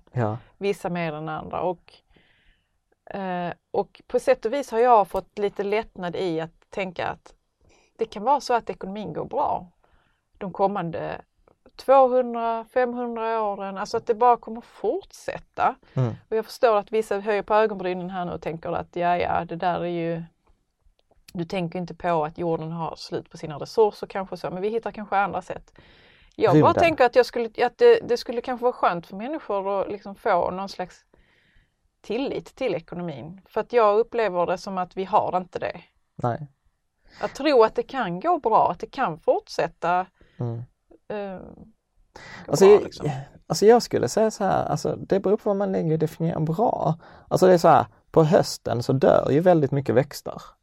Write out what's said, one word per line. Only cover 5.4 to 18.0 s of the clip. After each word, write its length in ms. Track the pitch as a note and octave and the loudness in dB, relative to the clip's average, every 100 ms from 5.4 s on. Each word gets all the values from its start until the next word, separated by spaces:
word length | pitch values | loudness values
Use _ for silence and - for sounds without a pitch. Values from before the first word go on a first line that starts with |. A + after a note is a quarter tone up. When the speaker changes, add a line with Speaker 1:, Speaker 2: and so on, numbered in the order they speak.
| G3+ - | -6 -4
Speaker 2:
lättnad 520 | G3+ G#3 A3 - F3 E3 | -4 -4 -4 -10 -8 -4
i 240 | F#3+ D#3+ | -4 -4
att 300 | D#3+ _ _ | -6 _ _
tänka 380 | - F#3 E3+ A2 | -10 -8 -6 -6
att 260 | - - _ _ _ _ _ _ - | -8 -16 _ _ _ _ _ _ -8
det 60 | |
kan 180 | A3 G#3 | -8 -4
vara 160 | G#3+ C#4 | 0 0
så 140 | - | 0
att 160 | A#3+ A3 | -2 -2
ekonomin 420 | F#3 F#3+ G#3 F#3+ | -8 -10 -10 -10
går 120 | D3+ | -8
bra 420 | - A#3+ - - F3+ _ _ _ _ _ _ _ | -6 -4 -2 -4 -8 _ _ _ _ _ _ _
de 140 | G3+ | -10
kommande 680 | - G3 G3+ E3+ - D#3 - - _ _ _ _ - | -2 0 0 -6 -6 -8 -10 -14 _ _ _ _ -6
tvåhundra, 880 | - C4+ B3+ B3+ A#3+ A#3 A3+ A3+ | 4 6 6 4 0 -4 -4 -4
femhundra 800 | A3+ C4 B3 A#3+ A#3+ A#3 A3+ A3+ | -4 -2 0 -2 -6 -4 -2 -2
åren. 360 | G#3+ G3+ G3 G3 | -2 -4 -8 -8
Alltså 180 | G3+ A3+ | -6 -4
att 100 | A3+ | -2
det 80 | |
bara 220 | G#3+ B3 A#3 | 4 4 4
kommer 240 | - A3+ | -2 -14
fortsätta. 1120 | - - G#3 F4 - - - - - - G3 C4 _ | -16 -6 -4 -4 -8 -14 -12 -12 -12 -2 -2 -2 _
Speaker 1:
Mm. 200 | - B2 A2 _ | -4 -4 -4 _
Speaker 2:
Och 60 | A3 | -6
jag 80 | |
förstår 320 | G#3+ - B3 G#3 | -6 0 2 2
att 160 | G3 | 2
vissa 280 | A3 A3 G3+ | -2 -2 -4
höjer 220 | G#3 G#3 | -2 -2
på 120 | F#3+ | 2
ögonbrynen 560 | G#3+ A3 G3 F#3 F#3 | 2 2 0 -4 -4